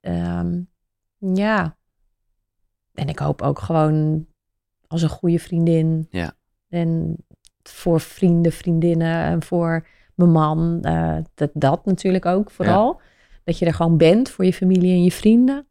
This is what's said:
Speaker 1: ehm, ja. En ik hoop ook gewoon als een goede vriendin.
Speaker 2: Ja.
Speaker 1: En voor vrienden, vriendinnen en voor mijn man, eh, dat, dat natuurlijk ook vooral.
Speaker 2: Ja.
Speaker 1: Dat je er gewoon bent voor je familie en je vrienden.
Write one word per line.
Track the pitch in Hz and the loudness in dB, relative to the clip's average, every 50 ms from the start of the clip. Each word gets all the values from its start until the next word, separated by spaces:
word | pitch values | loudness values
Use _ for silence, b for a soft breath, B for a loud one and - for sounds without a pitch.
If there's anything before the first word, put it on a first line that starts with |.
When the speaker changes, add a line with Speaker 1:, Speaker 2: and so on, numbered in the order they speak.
Speaker 1:
ehm, | _ 180 - - 175 175 175 175 175 175 175 175 180 - _ _ _ _ _ _ _ _ _ _ 208 190 185 | _ -6 -6 -4 -4 -4 -4 -4 -4 -4 -4 -6 -8 -10 _ _ _ _ _ _ _ _ _ _ -6 -4 -2
ja. | 190 202 214 220 208 175 156 - _ _ _ _ _ _ _ _ _ _ _ _ _ _ _ _ _ _ _ _ _ _ _ _ | 0 0 0 0 -2 -2 -4 -8 _ _ _ _ _ _ _ _ _ _ _ _ _ _ _ _ _ _ _ _ _ _ _ _
En | - - 139 | -8 -8 -8
ik | 151 - | -6 -6
hoop | 143 147 143 - - | -4 -6 -4 -4 -4
ook | - 143 - | -4 -4 -4
gewoon | - - 165 160 156 156 156 156 151 156 156 156 156 _ _ _ _ _ _ _ _ _ _ _ _ | -4 -2 0 0 2 2 2 0 0 0 -2 -4 -6 _ _ _ _ _ _ _ _ _ _ _ _
als | _ 160 165 160 | _ -4 -2 -2
een | 160 | -2
goede | - - - 175 170 165 | -4 -2 -2 0 0 -2
vriendin. | - - 180 165 165 165 165 160 160 160 160 160 160 - | -2 -4 -2 0 0 2 2 2 2 0 -2 -2 -6 -6
Speaker 2:
Ja. | - 92 85 - - _ _ _ _ _ _ _ | -6 -6 -6 -6 -8 _ _ _ _ _ _ _
Speaker 1:
En | 175 170 170 165 165 165 160 165 165 165 - _ _ _ _ _ _ _ _ | -6 -4 -2 -2 -2 -4 -4 -6 -8 -10 -12 _ _ _ _ _ _ _ _
voor | - - - - 180 170 160 | -20 -20 -6 -2 0 0 0
vrienden, | - - - - - 180 170 170 170 165 156 | -2 -4 -6 0 2 2 4 4 2 0 -2
vriendinnen | - - 180 170 165 160 170 170 165 165 165 165 165 165 | -2 -4 -2 0 0 2 0 0 0 0 -2 -2 -2 -2
en | 143 165 165 160 | -2 -2 -2 -4
voor | - - 175 170 165 165 165 160 b b b b b b | -2 -2 -2 0 0 -2 -4 -6 b b b b b b
mijn | - 175 175 | 2 4 4
man, | 165 160 156 151 156 160 165 170 170 170 - | 6 4 2 2 0 -2 -2 -2 -2 -4 -2
eh, | - 165 165 165 160 156 156 160 - _ | -2 -2 0 -2 -2 -2 -4 -6 -10 _
dat, | - 147 147 - | -4 -4 -4 -2
dat | 156 - 135 147 170 _ | 0 0 0 0 0 _
natuurlijk | 202 185 175 - 196 185 190 - | -2 -4 -2 0 -2 -2 0 0
ook | 175 180 190 208 208 | 0 -2 -2 -2 -4
vooral. | _ _ - 202 - 196 214 254 359 b | _ _ 0 2 2 2 2 0 -2 b
Speaker 2:
Ja. | b b b b b b b b b | b b b b b b b b b
Speaker 1:
Dat | - 165 - | -6 -4 0
je | 185 | 0
er | 170 160 | -2 0
gewoon | - 170 165 170 | 0 2 2 4
bent | 156 165 160 175 226 262 - | 4 6 6 6 4 2 -2
voor | - - 190 | -4 -2 0
je | 185 180 | 0 0
familie | - 196 185 190 185 175 180 185 | 0 0 2 2 2 2 2 2
en | 180 175 | 4 2
je | 180 - | 2 0
vrienden. | - - 214 226 233 247 254 277 285 285 _ | 2 2 4 4 4 4 2 0 -4 -10 _